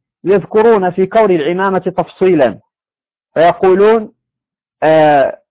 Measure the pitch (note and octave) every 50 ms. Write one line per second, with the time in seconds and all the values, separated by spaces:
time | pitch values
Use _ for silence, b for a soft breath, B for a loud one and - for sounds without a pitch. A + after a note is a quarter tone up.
0 | _ _ _ _ - E3+ G3+ G3 - - - G#3+ G#3+ A#3 A3+ G3+ F#3 F3+ F3 F#3+
1 | F#3+ F#3 - A3+ A3 G3+ F3+ E3 C#3 D#3 F3 F#3 F#3+ G3 F#3+ F3+ F3+ F#3 F3 -
2 | E3 - - _ F#3+ F#3 F3+ D#3 C3+ A2+ F#2 F#2+ _ _ _ _ _ _ _ _
3 | _ _ _ _ _ _ _ D3 D#3+ F3 E3+ - F#3+ F#3 F#3 F#3+ G3+ G#3+ A3+ A3+
4 | G#3+ - - _ _ _ _ _ _ _ _ _ _ _ _ _ - D#3 D#3 D#3+
5 | D#3 D3+ D3 C#3+ E3 - - - _ _